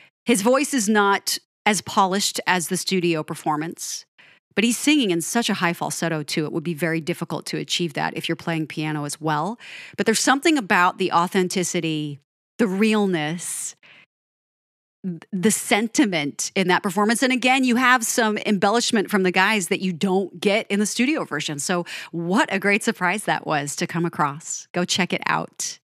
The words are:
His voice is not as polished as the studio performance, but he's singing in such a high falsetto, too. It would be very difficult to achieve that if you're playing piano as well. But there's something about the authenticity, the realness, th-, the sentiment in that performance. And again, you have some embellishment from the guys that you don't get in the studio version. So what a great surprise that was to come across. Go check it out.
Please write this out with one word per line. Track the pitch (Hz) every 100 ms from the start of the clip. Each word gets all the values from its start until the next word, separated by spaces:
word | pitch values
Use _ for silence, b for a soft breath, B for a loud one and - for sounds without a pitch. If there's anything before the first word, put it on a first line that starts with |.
| B _
His | - 233
voice | 202 269 294
is | 277 196
not | 214 202 196 - - - _ -
as | 196
polished | - - 190 196 - - -
as | 180 160
the | 185
studio | - 185 175 165
performance, | 151 160 - 151 160 - - - - _ b b _
but | -
he's | 226 226
singing | - 302 220
in | 170
such | 156 233 233
a |
high | 196 170
falsetto, | 170 - - 165 160
too. | 147 -
It | 147
would | 165
be | 165
very | 156 165 165
difficult | 156 165 170 - -
to | 156
achieve | 156 - 170
that | - 160 -
if | -
you're | 165
playing | - 165 156
piano | - 156 151
as | 147 -
well. | 151 151 170 240 B B B -
But | 208
there's | 220
something | - 277 339 302
about | 190 196 180 -
the | 185
authenticity, | 170 180 196 180 190 175 180 160 156 151 143 _ _ _ -
the | 226
realness, | 190 220 214 202 170 151 175 - - - - B B _ _ _ _ _ _ _ _ _ _
th-, | 190 165 -
the | 190 196
sentiment | - - 240 - - 226 170 143 - - -
in | 180
that | 180
performance. | 202 180 208 233
And | 254
again, | 254 254 262
you | 254 240
have | 254 254
some | 233 - 220 214
embellishment | - 202 202 226 - 226 180
from | 208
the | 185
guys | 180 190 220 170
that | 196
you | 185
don't | 165 196 185 196 175
get | 202 208 -
in | 202
the | 208
studio | - 254 302
version. | 165 147 147 147
So | - 175 170 B B
what | 165 170 196 311
a | 196
great | 196 196
surprise | - - 175 208
that | 196 156 -
was | 156 147 -
to | 175
come | 175
across. | 170 170 151 143 - - -
Go | 180
check | 180 - 175
it | -
out. | - 160 - - - - _